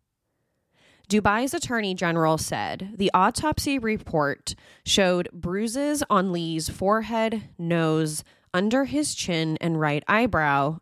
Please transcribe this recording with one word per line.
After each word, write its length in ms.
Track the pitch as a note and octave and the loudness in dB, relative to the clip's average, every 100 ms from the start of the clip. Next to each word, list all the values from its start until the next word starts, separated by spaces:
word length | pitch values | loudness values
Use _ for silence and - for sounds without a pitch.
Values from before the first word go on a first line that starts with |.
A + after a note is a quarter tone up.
| _ _ _ _ _ _ _ _ _ _ - | _ _ _ _ _ _ _ _ _ _ 0
Dubai's 420 | G#3 G3+ G#3+ C4+ | 2 4 2 0
attorney 420 | E4+ - A#3 G3+ | -4 -2 -2 -2
general 440 | F#3 F3 E3 D#3+ D#3+ | -2 0 2 2 2
said 560 | - B2 F#2 - F#3+ G#3+ | -2 -4 -4 -6 -8 -2
the 140 | G3 | 2
autopsy 680 | F#3 G3+ - D4+ - C#4+ C#4 | 4 4 2 -2 -2 -2 -2
report 760 | A3+ G#3+ - D#3+ C#3+ - - - - - | -2 -4 -2 -2 0 -2 -10 -14 -18 -12
showed 460 | - - F#3 F3+ F3 | 0 4 4 2 -2
bruises 720 | E3+ E3+ F#3+ A3+ B3+ D4 D4 - | -6 -6 -4 -4 -2 -2 -2 2
on 240 | G3+ F#3+ | 2 2
Lee's 380 | F3 E3 D#3+ D#3 | 0 -2 -4 -4
forehead, 800 | - F#3+ A3 G#3+ A#3 A3 A3 - - | -2 0 0 0 -2 0 -2 -8 -8
nose, 680 | E3+ E3+ D#3+ D#3+ D#3 D3+ - _ _ | -2 2 2 2 0 -4 -12 _ _
under 300 | F3+ G#3 C4 | -2 2 0
his 300 | B3+ C#4 D4 | 0 -2 -4
chin 420 | - - E3 D#3+ D#3 | -4 -2 -2 0 -2
and 200 | E3+ D#3+ | -2 0
right 240 | D3+ D3 - | 0 0 2
eyebrow, 720 | G#3 A#3+ E3 D3 C#3 C#3 D#3+ | 2 2 2 2 2 2 -2